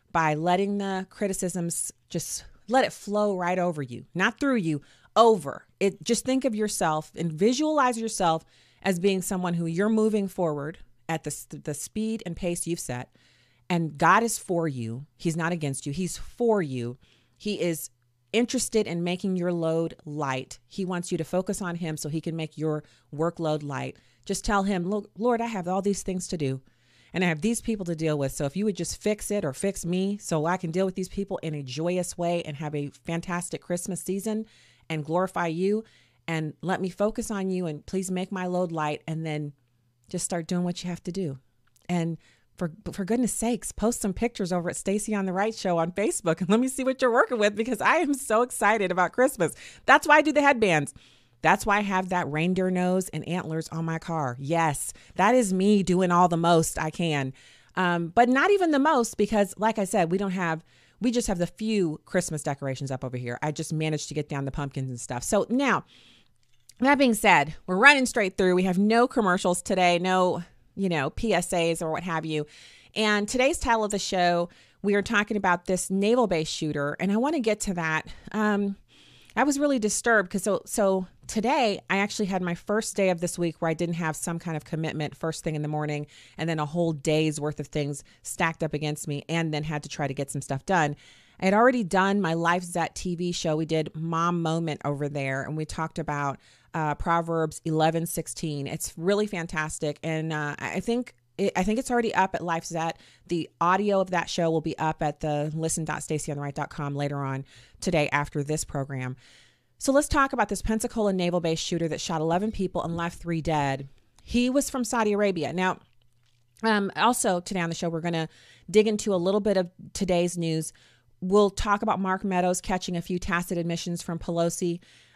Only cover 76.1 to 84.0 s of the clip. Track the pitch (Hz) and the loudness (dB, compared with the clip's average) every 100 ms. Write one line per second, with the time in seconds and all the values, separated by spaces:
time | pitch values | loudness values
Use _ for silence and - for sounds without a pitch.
76.1 | 247 220 165 160 - 156 147 143 - 190 | 4 4 0 -2 -4 -4 -2 -4 -2 0
77.1 | 208 269 320 220 208 - 175 160 156 - | 2 2 0 0 0 -2 -4 -2 -2 -4
78.1 | - - 214 214 202 202 196 _ _ - | -14 -8 -2 0 2 -2 -4 _ _ -20
79.1 | - - - 277 277 294 269 208 - 240 | -20 -8 0 0 2 2 2 0 0 2
80.1 | 220 180 196 214 190 - - 196 190 185 | 4 2 -2 0 -2 -2 0 2 2 -2
81.1 | - - 220 220 302 226 196 - 196 208 | -12 -6 -2 2 2 2 0 0 0 0
82.1 | - 190 190 180 175 - 214 220 - 190 | -2 -2 -2 -2 -4 -2 -2 0 0 2
83.1 | 175 175 - 170 - 165 160 175 170 | 2 -2 -2 -4 -2 -2 0 -2 -2